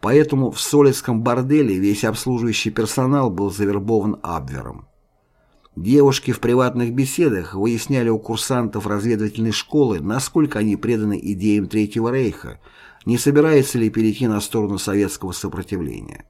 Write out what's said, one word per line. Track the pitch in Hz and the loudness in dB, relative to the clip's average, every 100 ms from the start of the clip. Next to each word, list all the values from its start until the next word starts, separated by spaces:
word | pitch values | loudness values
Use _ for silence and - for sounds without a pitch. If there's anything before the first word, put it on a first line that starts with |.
Поэтому | 101 139 151 135 127 | 4 4 4 2 -2
в | - | -4
Солецком | - 147 143 123 - 117 | 0 4 4 4 -2 -2
борделе | 117 120 127 147 135 95 | 0 0 2 2 2 2
весь | 98 104 | 0 0
обслуживающий | 107 110 - 123 117 107 113 | -2 -2 -4 -2 -2 -2 -4
персонал | 104 110 - 127 139 127 | -2 -2 0 0 2 0
был | 90 101 | 0 -4
завербован | 95 101 101 98 113 104 98 | -2 0 0 0 0 0 -4
Абвером. | - 85 67 65 58 - - _ _ _ _ _ _ _ _ - | -6 -8 -8 -10 -12 -14 -20 _ _ _ _ _ _ _ _ -8
Девушки | 87 139 143 135 - | 2 6 6 4 -2
в | 120 | -2
приватных | 117 123 127 120 120 | 2 2 2 0 -2
беседах | 120 131 - 165 98 85 | 0 -2 2 0 0 -4
выясняли | 95 107 117 - 135 117 | -4 -2 -2 -2 0 2
у | 110 | 0
курсантов | - 110 - 127 117 107 104 | -2 -6 -2 -2 -2 -4 -4
разведывательной | 104 107 113 107 104 113 | -2 0 0 -2 -2 -2
школы, | 107 - 151 135 95 | -2 -2 2 2 2
насколько | 78 117 135 170 151 110 | -2 -4 -2 0 0 0
они | 107 101 | 0 0
преданы | 110 117 107 101 | -2 -2 0 -4
идеям | 85 98 104 104 98 | -4 -2 2 2 0
Третьего | 110 104 113 113 | -2 -2 -2 -2
Рейха, | 131 120 - - - - - - - | 0 -2 -4 -14 -18 -20 -20 -20 -12
не | - 117 | -2 0
собираются | 147 143 156 151 135 123 | 4 4 6 6 4 2
ли | 113 | 0
перейти | 110 110 104 123 | 2 2 2 0
на | 104 | 0
сторону | 104 117 104 98 | -2 -2 -2 -2
советского | - 101 101 - 95 | -2 0 0 -2 -8
сопротивления. | 85 95 76 90 95 78 55 50 50 - | -6 -8 -8 -6 -6 -6 -8 -14 -18 -20